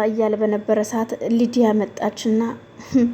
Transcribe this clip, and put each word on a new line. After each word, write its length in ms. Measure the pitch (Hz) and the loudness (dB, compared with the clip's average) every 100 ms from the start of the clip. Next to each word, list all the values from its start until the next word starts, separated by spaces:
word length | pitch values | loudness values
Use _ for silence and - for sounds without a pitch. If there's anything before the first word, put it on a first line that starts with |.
| 214 | 0
እያለ 280 | 220 214 208 | 0 0 0
በነበረ 420 | 214 208 208 214 208 | 0 0 0 0 0
ሰዓት 280 | 233 226 - 143 | -2 -4 -4 -2
ሊዲያ 360 | 233 240 240 226 | 0 2 4 4
መጣችና 680 | 214 190 - 214 - 233 220 233 - - - - 269 240 | 2 0 -4 -4 -2 0 0 0 -6 -16 -20 -2 2 2